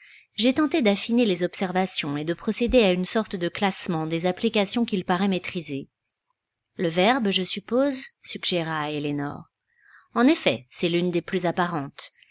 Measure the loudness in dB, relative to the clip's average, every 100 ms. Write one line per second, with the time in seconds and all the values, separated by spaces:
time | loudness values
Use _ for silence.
0 | -20 -20 _ 0 2 2 2 2 2 2
1 | 0 2 2 2 -2 -2 -2 0 0 -2
2 | -2 -4 -4 -4 -4 0 4 6 6 2
3 | 0 -2 -2 -4 -4 0 0 0 -2 -2
4 | -2 -2 -2 0 0 0 0 0 0 -2
5 | 0 0 2 0 -2 -8 -6 -8 -10 _
6 | _ _ _ _ _ _ _ -4 -2 4
7 | 4 4 2 0 -2 -6 -2 0 2 -2
8 | -8 _ -12 -6 -2 -2 -2 -4 -4 -4
9 | -4 -4 -4 -8 -16 _ _ _ _ -20
10 | _ 2 4 4 2 0 -6 -2 0 2
11 | 2 -2 -2 -2 0 0 0 -2 -6 -8
12 | -12 _ _